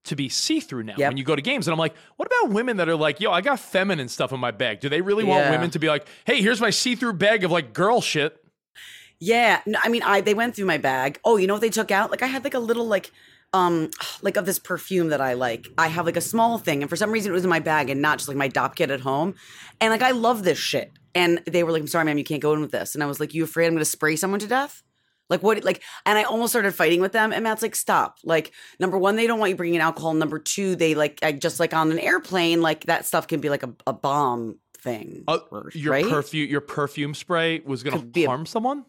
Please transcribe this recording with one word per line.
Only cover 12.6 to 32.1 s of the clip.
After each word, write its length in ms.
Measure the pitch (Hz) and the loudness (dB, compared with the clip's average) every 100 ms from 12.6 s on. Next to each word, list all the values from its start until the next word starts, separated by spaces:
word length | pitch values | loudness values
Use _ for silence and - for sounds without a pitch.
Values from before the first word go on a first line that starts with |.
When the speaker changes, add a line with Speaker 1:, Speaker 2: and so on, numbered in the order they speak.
| 226 233 233 | -2 -2 0
Speaker 2:
like, 240 | 196 - _ - _ _ | -2 -2 _ -20 _ _
um, 360 | 190 180 170 156 - - - | 2 4 2 -2 -6 -12 -4
like, 140 | 202 196 | -2 -2
of 100 | 185 | -2
this 140 | 185 | -4
perfume 500 | - 175 - 185 165 | -6 -8 -2 0 0
that 120 | 147 | 0
I 120 | 131 | 0
like. 340 | 123 127 113 - - | 0 -2 -4 -6 0
I 100 | 160 | 0
have, 180 | 165 165 | 2 -2
like, 120 | 170 | -2
a 40 | |
small 360 | - 226 226 233 | -2 2 2 2
thing, 240 | - 143 | -2 -2
and 60 | 143 | -2
for 60 | 170 | -2
some 160 | 208 | 0
reason 200 | 220 202 | 0 0
it 40 | 180 | 0
was 80 | |
in 60 | 185 | 2
my 100 | 165 | 0
bag 300 | 160 156 139 | 2 0 2
and 120 | 139 | 0
not 160 | 151 139 | 0 0
just, 100 | - | -4
like, 100 | 139 | -2
my 120 | 139 | -2
dopp 260 | 135 127 - | 0 -2 -2
kit 140 | 151 | -2
at 80 | 139 | -2
home. 340 | 131 135 180 190 - - - _ | -2 0 -2 -6 -18 -20 -20 _
And, 120 | 220 | 2
like, 100 | 220 | 4
I 100 | 254 | 2
love 320 | 254 226 226 | 2 2 2
this 140 | 180 135 | 0 0
shit. 340 | - 139 - _ _ 180 | -2 -4 -6 _ _ 0
And 260 | 175 170 - | 2 2 2
they 180 | 175 | 0
were 80 | 165 | 2
like, 100 | 160 | 0
"I'm 60 | 147 | 0
sorry, 180 | 170 156 | 0 2
ma'am, 120 | 147 | 0
you 60 | |
can't 180 | 135 151 | -2 0
go 120 | 147 | 2
in 80 | 151 | 0
with 100 | 151 | 0
this." 240 | 110 - 143 | -4 -4 -4
And 80 | |
I 40 | 143 | -4
was 120 | 139 | -4
like, 140 | 151 156 | -4 -2
"You 80 | |
afraid 240 | 160 165 165 | -2 2 2
I'm 60 | |
gonna 120 | 165 151 | 2 -2
spray 300 | - 156 156 | 0 0 0
someone 240 | 190 202 | 0 -2
to 80 | 208 | 0
death?" 340 | 247 285 - _ _ _ _ _ | -2 -2 -12 _ _ _ _ _
Like, 120 | 170 | 0
what, 200 | 190 214 | 2 2
like, 180 | 226 180 - - - | 0 -2 -8 -4 2
and 120 | 214 | 2
I 60 | |
almost 280 | 214 220 233 | 2 0 0
started 220 | 233 196 | 2 0
fighting 260 | - 160 170 | 2 4 4
with 120 | 185 | 2
them. 180 | 220 220 | 2 0
And 120 | 214 | 0
Matt's 180 | 226 220 | -2 -2
like, 140 | 226 - | -4 -4
"Stop." 420 | - 175 - - - | 0 2 2 -6 0
Like, 260 | 165 160 - - - | 0 0 -18 -20 -4
number 180 | 190 185 | -2 2
one, 180 | 190 220 | 2 2
they 100 | 233 | 2
don't 120 | 226 | 2
want 120 | 202 | 0
you 40 | 180 | 0
bringing 240 | 170 170 | -2 2
alcohol. 340 | 160 156 160 156 | 0 0 -2 0
Number 240 | 156 156 | 0 -2
two, 360 | - - 190 170 | -6 -2 -2 2
they, 200 | 160 151 | 2 2
like, 240 | 151 - | 0 0
I 80 | 151 | -4
just, 280 | 143 165 156 | -2 -4 -2
like, 140 | 165 | 0
on 180 | 160 156 | 2 2
an 80 | 160 | 0
airplane, 600 | - | 0